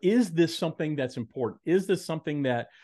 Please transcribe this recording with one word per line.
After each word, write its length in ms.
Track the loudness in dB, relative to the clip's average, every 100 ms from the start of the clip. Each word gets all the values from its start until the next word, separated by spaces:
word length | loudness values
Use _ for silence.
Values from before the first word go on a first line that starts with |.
is 280 | 2 4 4
this 240 | 2 2 0
something 400 | -4 -4 -4 -2
that's 220 | -4 -6
important? 440 | -8 -4 -4 -4 0
Is 220 | 2 2
this 180 | -2 -2
something 380 | -6 -4 -2
that 240 | 0 -2 -4 _